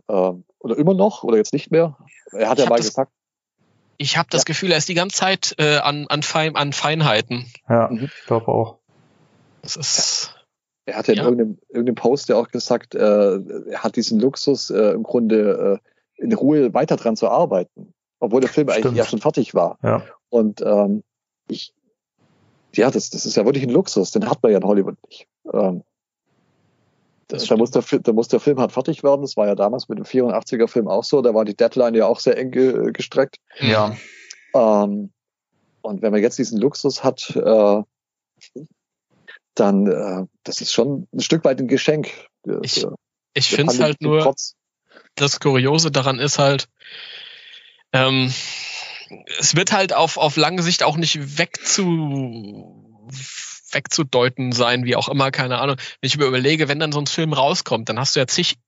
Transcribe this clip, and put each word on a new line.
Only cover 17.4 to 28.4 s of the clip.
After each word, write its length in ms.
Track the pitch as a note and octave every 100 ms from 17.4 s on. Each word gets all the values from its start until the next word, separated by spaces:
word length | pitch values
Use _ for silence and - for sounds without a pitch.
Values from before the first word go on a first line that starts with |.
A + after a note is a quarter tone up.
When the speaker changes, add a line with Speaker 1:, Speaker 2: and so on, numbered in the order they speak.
| E3 G2 F2+ - G2 _ _ _
Speaker 1:
obwohl 220 | A#2+ B2
der 100 | B2+
Film 180 | - C#3+
eigentlich 120 | A2+
Speaker 3:
Stimmt. 160 | A2+ A#2+
Speaker 1:
ja 80 | A2+
schon 140 | A2
fertig 340 | D3+ D3 A#2
war. 240 | F#2 E2+ -
Speaker 3:
Ja. 200 | A#2 A2+ - - _
Speaker 1:
Und, 320 | A#2+ A2 G#2
ähm, 420 | G#2 G#2 G2+ G#2 - _ _ _ _
ich, 240 | - - _ _ _ _ _ _ _ _ _ _
ja, 160 | - A#2+
das, 200 | - -
das 160 | - -
ist 100 | -
ja 80 |
wirklich 180 | G#2+ C#3
ein 60 | B2+
Luxus, 400 | B2+ F#3+ - F#2
den 180 | A2 G#2+
hat 140 | -
man 80 | A#2+
ja 60 | G2+
in 60 |
Hollywood 320 | F#2+ G#2 F#2+ - _
nicht. 180 | - - _ -
Ähm, 300 | - F#3+ F3+ - _ _ _ _ _ _ _ _ _ _ _ _ _ _
Speaker 2:
Das 180 | - -
Speaker 1:
da 100 | A2
muss 120 | A#2+
Speaker 2:
stimmt. 60 | C3
Speaker 1:
der 60 |
Fi-, 200 | A#2 C3
da 100 | -
muss 160 | A2 B2
der 120 | B2